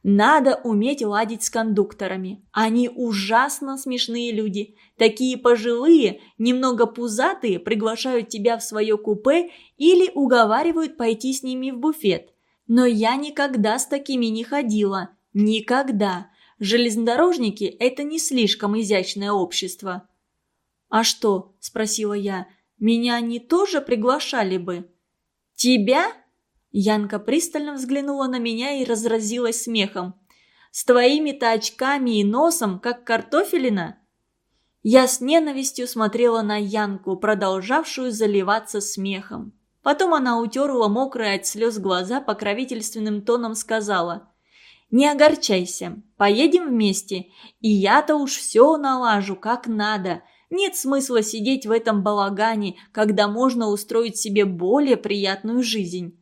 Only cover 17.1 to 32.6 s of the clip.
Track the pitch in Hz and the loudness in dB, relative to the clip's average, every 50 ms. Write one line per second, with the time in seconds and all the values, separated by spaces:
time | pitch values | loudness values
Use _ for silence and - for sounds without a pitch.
17.1 | 240 262 330 359 349 294 240 208 - - 208 175 - - 226 254 262 - 285 294 | 2 2 2 2 2 0 -2 -4 -2 -4 -6 -6 -4 0 -2 -2 0 -2 -8 -6
18.1 | 311 320 - - 269 254 220 196 - - 214 202 208 226 220 190 214 185 185 - | -4 -4 -4 -2 0 2 2 2 0 -2 -2 -2 -2 -2 0 0 0 0 0 -4
19.1 | - 202 202 202 208 196 180 180 - - 196 185 185 - 202 190 180 185 - _ | -6 -6 -4 -2 0 0 -2 -2 -4 -6 -6 -6 -10 -10 -10 -10 -10 -10 -12 _
20.1 | _ _ _ _ _ _ _ _ _ _ _ _ _ _ _ _ - 220 226 - | _ _ _ _ _ _ _ _ _ _ _ _ _ _ _ _ -2 0 0 0
21.1 | - - - 214 196 190 - _ _ _ - - _ 220 220 214 - - 214 208 | -2 0 0 0 0 0 -4 _ _ _ -18 -10 _ -4 -4 -4 -4 -4 -4 -4
22.1 | 208 208 196 202 190 180 180 - _ _ _ _ _ _ 208 220 233 233 240 247 | -4 -4 -4 -4 -6 -6 -8 -12 _ _ _ _ _ _ 0 2 2 2 0 -2
23.1 | 240 240 233 233 240 240 240 _ 330 359 403 381 - 285 277 - 247 214 214 247 | -2 -2 -4 -4 -6 -8 -2 _ 2 2 2 2 0 -4 0 0 -2 0 2 0
24.1 | 269 302 - - - 247 208 185 185 185 175 185 180 175 175 _ _ _ _ _ | 0 0 -2 -4 -2 -2 -2 0 -2 -4 -4 -6 -8 -8 -10 _ _ _ _ _
25.1 | _ _ _ _ _ _ _ _ _ - - 247 254 226 202 202 262 302 359 440 | _ _ _ _ _ _ _ _ _ -2 2 2 2 4 4 2 2 2 2 0
26.1 | 440 - _ _ _ _ _ _ _ _ _ _ - 202 190 214 214 208 208 202 | -4 -10 _ _ _ _ _ _ _ _ _ _ -4 0 2 2 2 0 -2 -4
27.1 | 214 202 208 - 254 330 330 - - 302 294 294 285 269 262 247 277 285 277 277 | -6 -6 -2 0 0 0 0 -2 -6 -8 -8 -6 -8 -8 -6 -4 -4 -4 -4 -4
28.1 | 277 277 269 254 254 247 233 233 226 226 247 277 285 277 254 233 233 214 226 233 | -4 -4 -4 -4 -4 -4 -4 -4 -4 -4 -4 -6 -4 -4 -2 -2 -2 -2 -2 -2
29.1 | 226 220 214 208 233 247 240 226 226 233 - 233 226 220 190 196 - 196 180 180 | -2 -2 -2 -4 -4 -2 -2 -2 -4 -4 -6 -2 0 0 -2 -2 -4 -8 -8 -8
30.1 | - _ _ _ _ _ _ _ _ _ _ _ - - - - 247 247 247 254 | -12 _ _ _ _ _ _ _ _ _ _ _ -12 -6 2 4 4 6 6 4
31.1 | 285 302 311 294 269 285 247 233 226 214 220 - - - 254 269 285 285 262 247 | 4 2 0 -2 -4 0 0 0 0 0 -2 -6 -6 -4 -2 -2 -2 0 -2 0
32.1 | 226 208 202 202 214 254 311 339 330 - | 0 2 2 2 2 2 2 2 2 0